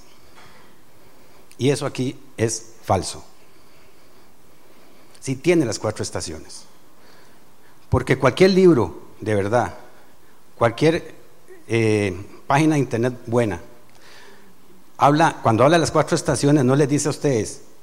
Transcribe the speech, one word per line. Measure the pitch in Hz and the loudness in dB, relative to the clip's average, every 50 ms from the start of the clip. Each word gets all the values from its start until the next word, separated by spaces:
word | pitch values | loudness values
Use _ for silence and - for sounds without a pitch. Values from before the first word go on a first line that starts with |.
| - - - - - - - - - - - - - - - - - - - - - - - - - - - - - - - | -16 -18 -18 -18 -18 -18 -18 -18 -18 -18 -18 -18 -18 -18 -18 -18 -18 -18 -18 -18 -18 -18 -18 -18 -18 -18 -18 -18 -18 -18 -8
Y | - 117 135 | 0 2 2
eso | 143 131 147 | 2 2 0
aquí | 131 - - 131 131 139 - - - - | -4 -4 -4 -4 -4 -4 -8 -14 -18 -4
es | - 110 117 - - - - - - - | -2 -2 -2 -2 -4 -8 -14 -18 -18 -2
falso. | - 104 95 80 - - 76 - - - - - - - - - - - - - - - - - - - - - - - - - - - - - - - - - - - - - - - - | 0 0 0 0 -4 -8 -12 -14 -18 -20 -20 -20 -20 -20 -20 -20 -18 -18 -18 -18 -18 -18 -18 -18 -18 -18 -18 -18 -18 -18 -18 -18 -18 -18 -18 -18 -18 -18 -18 -18 -18 -18 -18 -18 -18 -18 -12
Sí | - - 135 | -6 -6 -6
tiene | 127 - 170 175 170 147 | -2 2 4 4 4 4
las | 113 101 - | 2 0 -2
cuatro | - 110 104 - 107 | -2 -2 -2 -2 -6
estaciones. | - - 98 82 - 80 71 - - - - - - - - - - - - - - - - - - - - - - - - - - - - - - | -6 -6 -6 -8 -6 -10 -10 -12 -14 -16 -16 -16 -16 -18 -18 -18 -18 -18 -18 -18 -18 -18 -18 -18 -18 -18 -18 -18 -18 -18 -18 -18 -18 -18 -18 -4 0
Porque | - 127 120 - 147 143 | 0 0 4 2 2 4
cualquier | - 131 120 - 180 190 | 4 2 6 6 6 6
libro, | 196 180 190 180 165 127 104 85 - - - - - - | 8 8 8 8 8 8 4 0 -2 -10 -16 -18 -16 -8
de | - 104 107 | -4 0 0
verdad, | 101 95 101 107 123 110 92 - - - - - - - - - - - - - - - - - - | 0 2 2 2 2 2 0 -4 -10 -16 -18 -18 -18 -18 -18 -18 -18 -18 -18 -18 -18 -18 -18 -2 2
cualquier, | 117 117 113 - 147 156 160 - - - - - - - - - - - - - - - | 2 2 2 4 2 2 2 2 -2 -8 -16 -16 -18 -18 -18 -18 -18 -18 -18 -18 -8 -2
eh, | 110 113 113 110 107 107 104 101 90 90 101 - - - - | 0 2 4 4 4 4 2 0 -2 -4 -10 -14 -16 -18 -2
página | - 135 139 160 156 156 | 0 2 4 4 4 4
de | 147 | 2
internet | 131 - - 113 117 127 123 120 - | 0 0 0 0 0 -2 -2 -4 -8
buena, | 117 113 123 120 107 92 85 85 - - - - - - - - - - - - - - - - - - - - - - - - - - | -2 0 2 2 2 -2 -6 -10 -14 -18 -18 -18 -18 -18 -18 -18 -18 -18 -18 -18 -18 -18 -18 -18 -18 -18 -18 -18 -18 -18 -18 -18 -18 -2
habla, | - 120 139 147 151 165 151 - - - | 4 4 6 6 6 6 4 4 2 2
cuando | 123 110 107 120 | 2 6 6 6
habla | 143 170 | 6 6
de | 170 | 6
las | 151 - - | 4 4 2
cuatro | 160 143 - 175 | 2 2 2 2
estaciones, | 151 - - 147 123 - 143 147 151 131 | 0 2 0 0 2 4 4 6 6 6
no | 123 135 | 4 4
les | 139 151 131 | 4 4 4
dice | 143 143 - 151 | 2 0 0 -2
a | 143 | -4
ustedes | - - 147 135 110 101 - - - - - - - | 0 0 2 2 2 0 -2 -6 -12 -16 -18 -20 -20